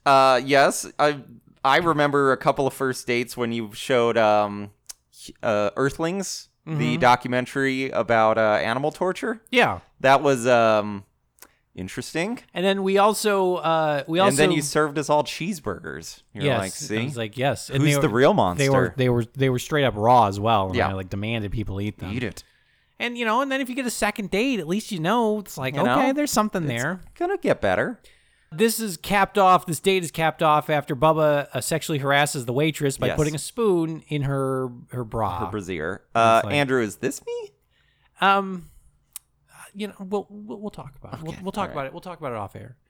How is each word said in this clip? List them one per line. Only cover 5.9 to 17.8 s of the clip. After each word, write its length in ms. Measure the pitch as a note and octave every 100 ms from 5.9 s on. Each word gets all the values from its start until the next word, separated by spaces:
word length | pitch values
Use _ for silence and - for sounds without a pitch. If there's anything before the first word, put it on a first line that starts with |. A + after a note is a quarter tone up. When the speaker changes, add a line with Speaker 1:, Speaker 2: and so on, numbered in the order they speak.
| D3 E3 F#3+ F#3 - - _ -
Speaker 1:
the 60 |
Speaker 2:
Mm-hmm. 280 | D#3 B2 A#2+
Speaker 1:
documentary 880 | B2 B2 B2+ B2+ B2 C#3 C3+ C3 C3+
about, 460 | F#2+ A2 A2+ A2 A2+
uh, 200 | A2 G#2
animal 280 | F2 B2 D3
torture. 500 | - F#3 F3+ B3 A3 _
Speaker 2:
Yeah. 300 | B3+ E3+ F2+ - _
Speaker 1:
That 220 | C3 C3+
was, 240 | D3 C3+ A#2+
um, 580 | A#2+ A2+ G#2+ G#2 G2+ G2 _ _ _ - _ _
interesting. 640 | - F#2 - - D#3+ F#3 B3 -
Speaker 2:
And 120 | -
then 180 | F#3+ G3
we 160 | F#3+ G3
also, 580 | G3+ G#3 G#3+ G3 F#3 F3
uh, 460 | D#3 D#3+ D#3 D3 C3+
we 140 | E3
Speaker 1:
And 160 | G3 C#3+
then 120 | -
Speaker 2:
also 80 | D#3+
Speaker 1:
you 60 |
served 360 | D3 D#3 D#3 C#3+
us 100 | C#3+
all 160 | D3+
cheeseburgers. 1000 | D3 - E3 F3+ A2 F2 - C#2 - - _
You're 100 | A2
Speaker 2:
Yes. 140 | C#3+ A#2
Speaker 1:
like, 140 | F#2+
See? 260 | - D3+ G#2+
Speaker 2:
I 60 |
was 120 | A#2+ A#2+
like, 200 | A2 A2
"Yes." 320 | C3+ A#2 -
And 120 | C3+